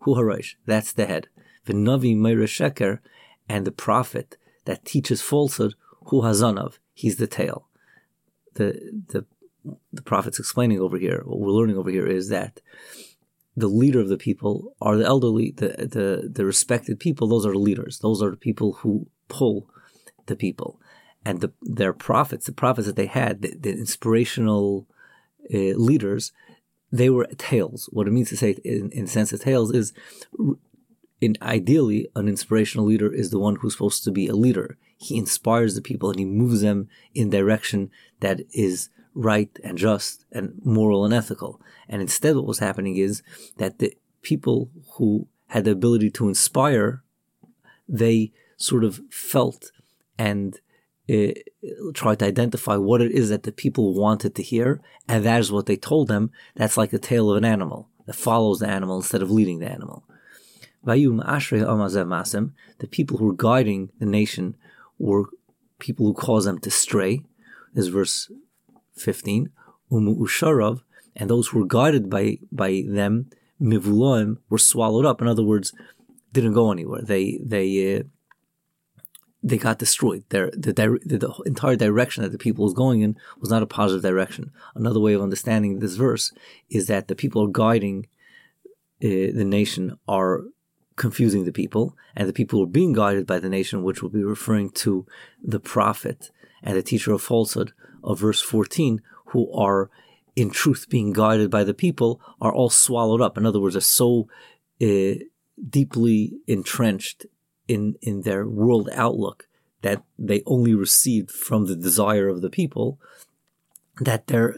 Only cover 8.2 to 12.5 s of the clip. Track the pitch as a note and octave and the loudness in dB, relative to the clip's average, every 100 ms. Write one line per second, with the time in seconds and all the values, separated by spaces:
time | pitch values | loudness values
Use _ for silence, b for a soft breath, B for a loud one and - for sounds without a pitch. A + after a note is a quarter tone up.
8.2 | _ _ _ - G2+ - - A3 F3+ - | _ _ _ -4 -2 -4 -10 -14 -8 -8
9.2 | - _ _ _ - - _ D#3+ - G2 | -8 _ _ _ -18 -18 _ -16 -4 -2
10.2 | G#2+ - - - A#2+ G2+ F#2 F#2 F2+ F2+ | -2 -6 -6 0 0 2 0 -2 -2 -4
11.2 | - F#2+ G2+ G#2 A2+ F#2+ F#2 F#2 - F#2 | -6 -4 0 2 2 0 -2 -2 0 -2
12.2 | F#2+ G2 G2+ | -2 -4 -6